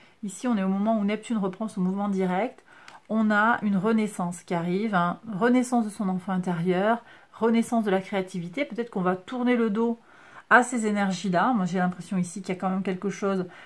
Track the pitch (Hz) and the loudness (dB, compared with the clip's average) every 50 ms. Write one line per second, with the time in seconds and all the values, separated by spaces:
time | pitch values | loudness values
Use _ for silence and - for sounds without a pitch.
0 | - - _ _ - 196 - - - 247 233 196 190 190 196 196 202 220 226 220 | -20 -20 _ _ -12 -10 -8 -4 -2 -2 0 0 0 0 0 2 2 2 2 2
1 | 202 202 214 214 214 - 233 220 196 190 185 - 220 208 - 196 180 185 190 202 | 2 0 -2 -2 -4 -4 -2 0 0 -2 -2 -4 -6 -6 -2 0 0 0 0 0
2 | 202 208 196 190 190 180 180 185 220 254 - - _ - - - - - - - | -2 -2 0 0 0 0 0 0 -2 -2 -6 -12 _ -20 -20 -20 -20 -20 -20 -20
3 | - - 214 220 220 214 214 208 214 226 240 - - 208 196 190 180 220 226 220 | -8 -2 0 2 2 4 4 4 4 4 2 2 0 0 0 2 2 2 2 2
4 | 214 208 208 - 180 175 180 - - - 185 170 165 180 175 196 220 226 202 175 | 2 0 -2 -4 -4 -4 -6 -8 -6 -4 -2 -2 0 0 -2 -2 0 0 2 2
5 | 175 175 170 - - 226 208 170 220 240 247 254 240 247 247 240 220 214 - - | 2 0 -2 -4 -8 -8 -2 0 2 4 4 4 2 2 2 0 0 0 -4 -4
6 | 208 185 185 180 - - 190 185 180 190 175 165 170 185 180 180 196 214 233 226 | -2 -2 -2 -2 -2 -2 -2 -2 0 0 -2 0 0 2 2 2 2 2 2 0
7 | - - - - - _ - - 214 233 226 226 226 - 240 233 214 208 185 190 | -2 -10 -20 -20 -20 _ -4 0 2 2 4 2 2 2 0 0 2 2 0 0
8 | 190 - 214 190 185 185 - 180 165 175 - 269 285 285 202 226 233 240 - 202 | 0 -2 -4 -4 -4 -4 -6 -8 -8 -6 -6 -6 -6 -4 -4 -6 -8 -6 -4 -2
9 | 180 185 180 180 - - 254 247 240 247 247 233 226 220 202 226 233 240 233 - | 0 0 0 -2 -4 -8 -6 -2 0 2 2 2 2 2 2 0 0 0 -2 -4
10 | _ - - - - - - - - - 208 240 247 247 262 233 220 214 208 208 | _ -18 -20 -20 -20 -20 -20 -20 2 4 6 6 6 4 0 -2 0 0 0 0
11 | 202 190 185 160 - 196 175 170 196 247 262 208 185 170 180 190 180 180 180 - | 0 0 -2 -2 -2 0 2 2 2 2 2 0 0 0 0 0 0 0 -2 -4
12 | 170 - 196 185 175 180 - 202 190 - 185 180 202 185 190 196 190 202 185 185 | -8 -4 -2 -2 -2 -4 -6 -8 -8 -8 -6 -4 -4 -2 -2 -2 -2 -4 -4 -4
13 | - 196 180 - 214 196 196 185 180 180 - - - | -4 -6 -4 -2 -2 -2 0 -2 -2 -6 -10 -16 -20